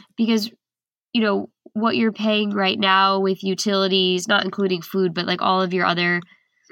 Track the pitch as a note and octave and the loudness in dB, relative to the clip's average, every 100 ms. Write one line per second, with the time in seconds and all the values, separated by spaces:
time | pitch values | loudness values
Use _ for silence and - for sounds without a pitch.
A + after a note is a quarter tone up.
0 | - - A3+ A3 G#3+ - _ _ _ _ | -14 -2 0 0 -2 -10 _ _ _ _
1 | _ A#3+ A3 G3 G3 _ - G#3+ A3+ G3+ | _ -2 0 -2 -4 _ -12 -4 0 2
2 | A3+ G#3+ G#3+ G#3+ G#3 G3+ F#3+ - G3 F#3+ | 0 0 0 0 0 0 0 0 2 4
3 | G3 G3 F#3+ F#3+ G3 F#3+ G#3+ G3 G3 F#3+ | 4 2 0 -2 -2 -2 0 0 2 2
4 | F#3 F3+ F3 G3+ F#3+ - G3 F3+ - F#3+ | 2 0 0 0 0 -2 -2 -2 -4 -2
5 | F#3 E3 F3 F3+ - F#3 F#3 F3+ F3+ E3+ | -2 -2 -4 -2 0 0 0 0 0 0
6 | F3 F3 F3 _ _ _ _ | 0 -2 -4 _ _ _ _